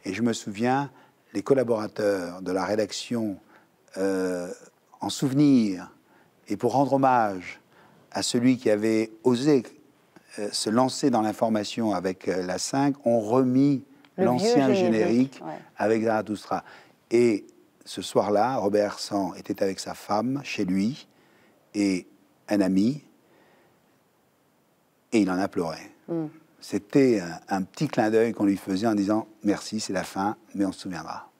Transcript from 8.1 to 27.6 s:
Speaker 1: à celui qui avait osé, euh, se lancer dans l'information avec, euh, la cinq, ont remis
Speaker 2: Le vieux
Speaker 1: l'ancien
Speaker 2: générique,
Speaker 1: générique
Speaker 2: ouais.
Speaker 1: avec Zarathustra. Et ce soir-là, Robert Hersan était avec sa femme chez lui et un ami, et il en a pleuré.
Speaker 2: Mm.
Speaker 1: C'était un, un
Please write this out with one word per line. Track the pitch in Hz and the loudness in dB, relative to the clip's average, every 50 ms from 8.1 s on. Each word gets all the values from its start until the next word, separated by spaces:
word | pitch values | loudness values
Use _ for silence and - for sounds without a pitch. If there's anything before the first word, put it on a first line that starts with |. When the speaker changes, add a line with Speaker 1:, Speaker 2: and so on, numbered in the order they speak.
Speaker 1:
à | - 98 | -6 -4
celui | 98 - - 120 120 131 127 | -4 0 0 2 4 4 2
qui | 113 - 113 | 4 2 2
avait | 107 104 107 110 110 110 110 110 - - | 2 2 2 2 2 2 0 -2 -6 0
osé, | - 127 123 117 135 156 147 127 107 - - - _ _ _ _ _ _ _ - _ _ - - | 2 2 2 4 4 4 4 4 2 -2 -18 -20 _ _ _ _ _ _ _ -20 _ _ -10 -8
euh, | 104 104 | -8 -6
se | - - - 110 | -4 -4 -2 0
lancer | 107 123 131 131 - - - 143 | 2 2 2 0 0 0 0 2
dans | 117 113 | 2 2
l'information | 110 107 104 - 120 113 110 107 104 - - 120 113 107 | 0 0 0 0 0 0 2 -2 -2 -4 -4 -2 -2 -2
avec, | 101 90 87 95 92 - - 101 | -2 -2 -2 -4 -6 -4 -4 -4
euh, | 87 92 90 | -4 -2 -4
la | 90 92 92 | -4 -6 -6
cinq, | - - - 135 139 143 135 - - | -6 -4 -2 0 0 0 0 0 0
ont | 120 117 117 | 0 2 2
remis | 107 104 120 131 135 127 123 131 139 143 143 123 - _ - _ - _ _ | 2 2 2 2 2 4 4 4 4 4 2 0 -4 _ -20 _ -20 _ _
Speaker 2:
Le | - | 0
vieux | 185 117 | 0 2
Speaker 1:
l'ancien | 127 - 190 233 240 - 135 131 127 | 2 2 2 2 4 4 4 4 2
Speaker 2:
générique, | |
Speaker 1:
générique | 123 120 113 113 110 107 104 113 123 131 135 - - - | 2 2 2 2 2 2 2 2 2 2 0 -4 -14 -14
Speaker 2:
ouais. | 80 - - - - _ - | -14 -14 -14 -16 -20 _ -2
Speaker 1:
avec | 104 107 113 113 110 | 0 2 2 2 2
Zarathustra. | 113 107 107 101 101 104 - - - - 87 - - - - - _ _ _ _ _ | 0 0 -2 -2 -4 -8 -8 -6 -6 -6 -6 -6 -12 -20 -20 -20 _ _ _ _ _
Et | 117 120 120 117 107 98 - - _ _ _ _ _ _ - | 4 4 6 4 4 0 -4 -12 _ _ _ _ _ _ -18
ce | - - 101 | -12 -12 -10
soir-là, | 95 - - 127 101 101 104 101 107 123 135 | -10 0 0 0 2 4 2 2 2 2 0
Robert | 123 101 101 101 104 104 101 | -2 -2 2 2 2 2 2
Hersan | - - - - 107 101 95 85 90 | -4 -8 -8 -4 -2 -2 -2 -4 -6
était | 95 - - 101 - | -12 -8 -8 -4 -2
avec | 104 98 95 - | -2 -2 -2 -6
sa | - - 85 | -10 -10 -12
femme | - - - 104 107 113 127 135 139 131 | -12 -6 -4 -2 -2 0 -2 -4 -6 -6
chez | - - - 101 | -8 -6 -4 -2
lui | 90 92 95 98 113 147 - - _ _ _ _ _ _ _ _ _ _ _ _ _ - | 0 0 0 0 0 -2 -6 -14 _ _ _ _ _ _ _ _ _ _ _ _ _ -2
et | 104 101 98 95 90 - - _ _ _ _ _ _ _ - | 0 0 2 0 -2 -4 -10 _ _ _ _ _ _ _ -2
un | 104 104 | 0 2
ami, | 98 92 95 92 101 120 147 151 - _ _ _ _ _ _ _ _ _ _ _ _ _ _ _ _ _ _ _ _ _ _ _ _ _ _ _ _ _ _ _ _ _ _ _ _ _ _ _ _ _ | 2 4 4 2 2 2 0 -4 -12 _ _ _ _ _ _ _ _ _ _ _ _ _ _ _ _ _ _ _ _ _ _ _ _ _ _ _ _ _ _ _ _ _ _ _ _ _ _ _ _ _
et | - 113 | 2 2
il | 101 92 | 2 4
en | 90 90 | 2 0
a | 98 - | -2 -2
pleuré. | - 107 - - 156 - - - - _ _ - | -2 -4 -4 -4 -6 -10 -14 -20 -20 _ _ -8
Speaker 2:
Mm. | 170 165 156 147 - - _ _ _ _ | -6 -6 -6 -8 -12 -18 _ _ _ _
Speaker 1:
C'était | - - - 101 - - - 143 135 127 117 101 | -12 -6 -6 -6 -6 2 4 4 6 6 4 2
un, | 87 85 82 85 - - 101 | 0 -6 -12 -14 -6 -4 -4
un | 95 | -4